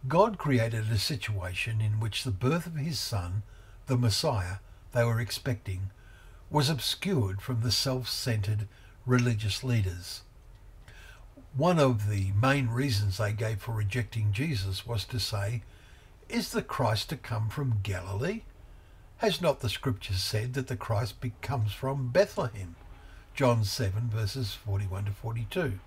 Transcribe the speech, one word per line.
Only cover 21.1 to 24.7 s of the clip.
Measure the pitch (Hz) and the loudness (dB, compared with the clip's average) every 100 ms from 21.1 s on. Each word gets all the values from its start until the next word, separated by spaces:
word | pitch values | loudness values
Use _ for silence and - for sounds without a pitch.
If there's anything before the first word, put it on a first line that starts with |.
| - | -4
be-, | 123 - | -8 -8
comes | - 139 107 | -4 0 0
from | - 131 139 127 | -2 -4 -2 2
Bethlehem?" | 143 202 - 131 107 90 85 - - - - - | 4 4 2 -4 -4 -12 -12 -18 -18 -18 -20 -14
John | - 131 117 | 2 4 6
seven, | 104 - 101 98 120 | 2 0 0 0 -2
verses | 110 107 135 113 | -2 -2 -2 -6
forty-one | - 104 | -6 -4